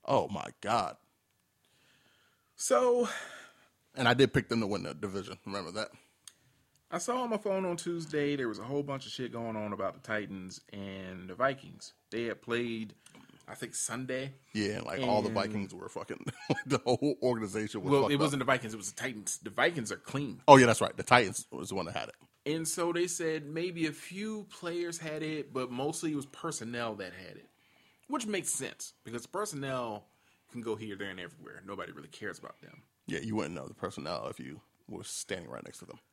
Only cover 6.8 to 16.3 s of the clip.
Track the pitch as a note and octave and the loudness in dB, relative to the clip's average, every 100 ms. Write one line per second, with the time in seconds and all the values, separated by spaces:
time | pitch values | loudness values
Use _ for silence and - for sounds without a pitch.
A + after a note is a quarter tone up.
6.8 | _ E3+ G#3+ B3 B3 G#3+ G#3 F#3+ F#3 E3+ | _ -6 -2 -2 0 -2 0 0 0 -2
7.8 | - E3+ D#3 D3+ C#3+ C#3+ B2 G#2 A2+ C#3+ | -2 -4 -2 0 0 0 -2 -4 -2 -2
8.8 | C#3+ C#3 A#2+ - B2 A#2 A#2 A2 G#2+ G2 | -2 -6 -8 -8 -6 -6 -4 -4 -4 -2
9.8 | F#2+ - - G#2+ G2 F#2+ F#2 F2+ - G#2 | -2 -4 -4 -4 -2 -8 -10 -14 -14 -10
10.8 | G2 F#2+ F#2 F#2 F#2+ F#2 C3 C3+ E2 - | -8 -8 -10 -10 -12 0 2 2 -10 -18
11.8 | - _ _ - A#2 G2+ - A#2+ A#2+ A2+ | -18 _ _ -4 -4 -4 -2 -2 0 -4
12.8 | A2 - - - - - - A2 A#2+ - | -6 -12 -20 -20 -20 -20 -18 -12 -8 -6
13.8 | - A#2 B2+ C3 C3+ C3+ _ A2 G2+ G#2 | -4 -4 -4 -4 -4 -10 _ 0 0 0
14.8 | - F2 B2+ G#2 G2+ G#2+ G2+ G#2+ F#2+ F#2 | -4 -2 2 2 2 0 0 -2 -4 -8
15.8 | F#2 - - - - | -10 -10 -10 -8 -8